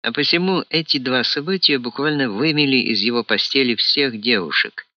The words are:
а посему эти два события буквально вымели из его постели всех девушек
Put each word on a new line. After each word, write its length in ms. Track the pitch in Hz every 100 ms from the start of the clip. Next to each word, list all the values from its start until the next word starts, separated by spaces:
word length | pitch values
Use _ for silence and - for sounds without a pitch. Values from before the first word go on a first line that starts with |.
а 100 | 117
посему 520 | 120 143 170 185 180 -
эти 280 | 160 160 143
два 260 | 127 127
события 540 | 120 151 151 190 - 139
буквально 520 | 120 123 147 147 127
вымели 460 | 98 156 147 143 131
из 240 | - 104
его 240 | 107 120
постели 500 | 110 104 - 139 127
всех 460 | 113 - - 139 113
девушек 680 | 110 113 82 - - - -